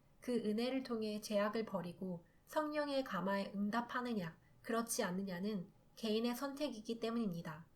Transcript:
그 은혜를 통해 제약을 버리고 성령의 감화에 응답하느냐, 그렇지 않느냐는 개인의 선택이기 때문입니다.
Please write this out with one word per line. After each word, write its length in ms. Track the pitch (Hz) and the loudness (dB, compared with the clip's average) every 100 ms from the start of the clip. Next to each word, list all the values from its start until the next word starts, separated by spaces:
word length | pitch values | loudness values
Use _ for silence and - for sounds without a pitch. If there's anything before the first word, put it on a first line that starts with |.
| - - | -20 -8
그 120 | - | 0
은혜를 500 | 233 208 214 247 262 | 2 2 2 2 0
통해 380 | 254 226 214 208 | 0 -2 -2 -2
제약을 440 | 214 202 208 226 | 0 2 4 2
버리고 600 | 226 185 175 170 185 170 - - - | 0 -2 -4 -6 -4 -6 -8 -20 -2
성령의 580 | 320 302 302 294 269 | 0 2 2 2 0
감화에 480 | 269 185 190 196 196 | 0 0 2 2 0
응답하느냐, 800 | 196 208 233 240 247 247 214 165 - - - | 0 0 2 0 -2 0 0 -2 -6 -18 -10
그렇지 400 | - 226 226 - | -2 0 2 0
않느냐는 640 | 190 185 196 175 208 202 - - - - | 0 0 -2 0 0 0 -4 -12 -20 -4
개인의 380 | 220 220 240 | 0 2 2
선택이기 680 | 240 277 277 294 214 220 226 | 0 -2 -2 -2 -2 -6 -2
때문입니다. 640 | 226 233 208 165 165 156 - | 0 0 0 -2 -6 -8 -12